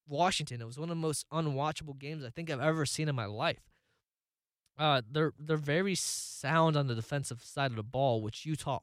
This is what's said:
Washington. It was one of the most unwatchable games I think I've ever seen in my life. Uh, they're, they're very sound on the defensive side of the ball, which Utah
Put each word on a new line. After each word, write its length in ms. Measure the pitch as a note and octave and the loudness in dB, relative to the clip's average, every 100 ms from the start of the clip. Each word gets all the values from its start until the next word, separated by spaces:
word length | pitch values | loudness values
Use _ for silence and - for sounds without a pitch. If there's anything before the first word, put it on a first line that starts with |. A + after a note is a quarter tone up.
| - | -4
Washington. 540 | D3 F3+ F3+ D3+ B2 | 2 2 2 -4 -8
It 60 | A2+ | -10
was 120 | B2+ | -6
one 120 | E3 | -4
of 60 | E3 | -2
the 40 | |
most 240 | D#3+ C#3+ - | 0 -2 -2
unwatchable 680 | D#3+ D#3 C3+ D3+ D#3 D#3 C3+ | 0 0 0 -2 -4 -8 -10
games 240 | C#3 D#3+ | -10 -8
I 60 | B2 | -8
think 220 | E3 E3 | -8 -4
I've 100 | D#3 | 0
ever 240 | D3+ D#3+ | 2 2
seen 240 | C#3 - D#3 | 2 0 0
in 80 | C3 | 0
my 80 | |
life. 380 | G2+ G#2+ D#3+ - - _ _ _ _ _ _ _ _ _ _ - | -2 -2 -2 -4 -10 _ _ _ _ _ _ _ _ _ _ 0
Uh, 220 | D3+ C3+ A2 | 4 4 2
they're, 220 | D3+ D#3 - | 0 0 -2
they're 180 | D3+ D#3 | -2 0
very 380 | C#3+ D#3 G3 | 2 2 2
sound 800 | F3 - - - - C3+ D#3+ E3 D3 | 0 -2 -6 -8 -4 2 6 6 6
on 100 | C#3 | 2
the 80 | |
defensive 480 | A2+ A2+ C#3+ B2+ A#2+ | 0 -2 -4 -4 -10
side 280 | - - C#3 | -8 -2 -2
of 60 | A2+ | -2
the 60 | |
ball, 380 | A2 C3 C#3 A2+ | -4 2 2 2
which 240 | G#2+ - | 0 -6
Utah 340 | D#3 D3+ D3 B2+ | -4 -4 -4 -4